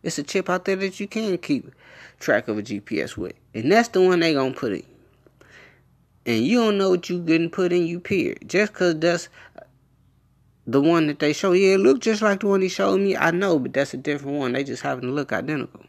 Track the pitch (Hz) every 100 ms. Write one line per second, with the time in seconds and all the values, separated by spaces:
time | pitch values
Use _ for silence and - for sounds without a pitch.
0 | 170 160 143 196 185 180 180 190 196 190
1 | 202 220 214 180 - 139 - _ - -
2 | - _ - 110 - 107 104 104 - 80
3 | - - 92 - _ 107 120 214 233 185
4 | 185 180 165 147 131 127 123 95 - _
5 | _ _ _ _ - - - _ _ _
6 | _ _ - 113 127 240 220 202 190 185
7 | - 180 165 165 165 180 180 180 165 175
8 | - 196 - - - 185 208 - 180 160
9 | 165 170 - - - - - _ _ _
10 | _ _ _ _ _ _ - 131 147 170
11 | 151 143 147 151 202 180 190 190 202 269
12 | 226 214 214 196 208 196 185 - 196 190
13 | 196 - 165 170 196 160 127 135 139 139
14 | 143 143 139 143 131 127 139 123 143 131
15 | 123 143 135 92 - 151 - -